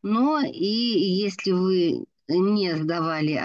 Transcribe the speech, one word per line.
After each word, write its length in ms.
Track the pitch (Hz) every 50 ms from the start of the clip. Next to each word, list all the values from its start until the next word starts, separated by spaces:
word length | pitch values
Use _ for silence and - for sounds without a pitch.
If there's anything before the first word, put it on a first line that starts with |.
но 380 | - 196 214 233 254 285 311 302
и 260 | 277 - - - 175
если 840 | 202 214 226 240 240 226 180 175 196 180 185 208 202 190 - - 190
вы 540 | 185 180 185 190 190 180 175 165 - 60 - _ _ _ _ -
не 480 | 151 180 185 202 208 208 196 180 165
сдавали 680 | 156 156 156 170 170 160 165 160 156 151 151 151 131